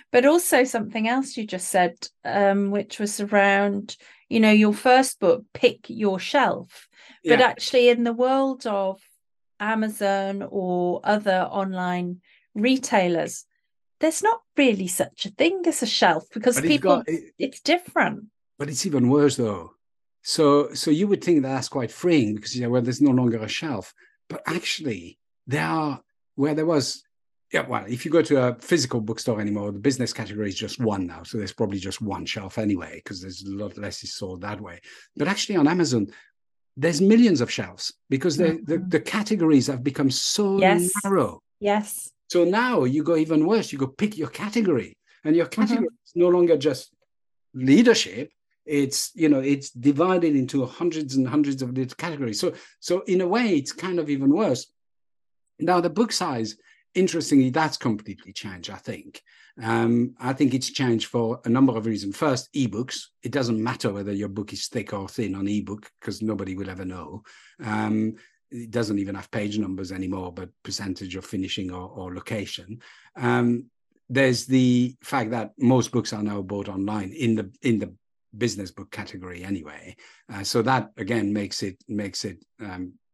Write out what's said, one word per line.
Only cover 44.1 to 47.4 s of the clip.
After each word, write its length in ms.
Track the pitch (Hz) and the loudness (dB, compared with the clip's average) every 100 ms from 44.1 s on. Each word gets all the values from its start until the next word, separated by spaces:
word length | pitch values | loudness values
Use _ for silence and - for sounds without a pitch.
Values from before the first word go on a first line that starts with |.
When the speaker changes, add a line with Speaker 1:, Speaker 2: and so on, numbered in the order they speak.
| - | -2
Speaker 2:
your 120 | 143 | -8
category, 640 | - 208 233 196 131 90 - _ _ 151 | -8 -4 0 2 0 -2 -14 _ _ 0
and 100 | 165 | 2
your 120 | 165 | 2
Speaker 1:
Mm-hmm. 140 | - | 0
Speaker 2:
category 260 | 214 254 165 - _ | 2 2 -2 -6 _
is 80 | 175 | 2
no 140 | 175 | 4
longer 260 | 175 175 156 | 6 4 4
just 380 | 147 131 - _ _ _ _ _ | 2 -2 -8 _ _ _ _ _